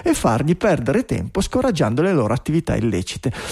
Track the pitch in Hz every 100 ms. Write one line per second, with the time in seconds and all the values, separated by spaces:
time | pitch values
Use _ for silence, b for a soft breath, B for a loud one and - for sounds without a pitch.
0 | - 311 - 113 147 175 220 156 120 196
1 | 262 101 101 185 190 247 262 165 120 120
2 | 185 170 107 120 - 160 - 113 113 95
3 | 95 - 131 B B